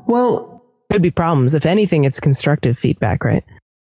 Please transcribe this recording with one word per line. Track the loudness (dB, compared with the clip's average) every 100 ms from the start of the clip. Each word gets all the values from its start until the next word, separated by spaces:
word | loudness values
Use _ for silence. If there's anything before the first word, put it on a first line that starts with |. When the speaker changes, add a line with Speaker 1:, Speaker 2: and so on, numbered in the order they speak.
| -2
Speaker 1:
Well, | 0 0 -2 -6 -20 _ _ _
Speaker 2:
could | 0
be | 0
problems. | 0 0 2 2
If | 0 0
anything, | 0 2 2 0
it's | 0
constructive | -2 0 0 0 0 -2
feedback, | -2 -2 -2 -2
right? | -2 -2 -4 -16 _ _